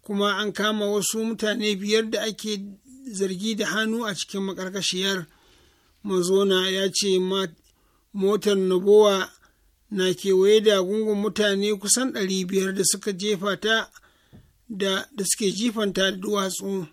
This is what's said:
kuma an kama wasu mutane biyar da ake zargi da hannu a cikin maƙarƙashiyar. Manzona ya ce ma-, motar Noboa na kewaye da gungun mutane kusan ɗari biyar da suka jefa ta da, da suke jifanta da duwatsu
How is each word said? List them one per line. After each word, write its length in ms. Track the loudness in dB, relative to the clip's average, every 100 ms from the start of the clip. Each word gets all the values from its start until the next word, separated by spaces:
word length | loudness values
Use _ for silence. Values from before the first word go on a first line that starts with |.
kuma 320 | -6 -2 0 0
an 140 | -4
kama 340 | -2 -2 0 0
wasu 380 | 0 -2 -2
mutane 520 | -4 -2 -2 0 -2 -2
biyar 300 | 0 0 0
da 100 | -4
ake 360 | -4 -6 -6 -6 -8 -16 _ -18 -12 -4
zargi 380 | -2 -2 -4 -2
da 100 | -2
hannu 380 | 0 0 -2 -4
a 80 |
cikin 280 | -6 -6 -6
maƙarƙashiyar. 840 | -6 -6 -8 -4 -2 -2 -2 -2 -6 _ _ _ _ _ _ _
Manzona 680 | -2 0 2 2 4 2 0
ya 200 | -2 -2
ce 240 | 0 2 2
ma-, 280 | 2 -2 -4 -8 _ _ _ _ _
motar 440 | -2 0 2 2 2
Noboa 720 | 2 2 6 8 8 4 -2 -10 _ _ _ _ _
na 220 | -2 0
kewaye 480 | 0 2 4 6 6
da 200 | 6 4
gungun 400 | 2 0 0 0
mutane 500 | -2 0 0 2 0 -2
kusan 320 | 0 0 0
ɗari 340 | -2 -2 -2 -2
biyar 280 | -2 -2 0
da 80 |
suka 300 | -2 -2 -6
jefa 420 | -4 -4 -2 -2 -4
ta 280 | 0 -2 -2 -16 _ _ _ -20 _ _ _
da, 380 | -4 -2 -2 -6 -6
da 80 |
suke 280 | -4 0 -2 0
jifanta 560 | -2 -2 -2 0 -2
da 60 | -2
duwatsu 680 | -2 -2 -2 -4 -6 -6 -8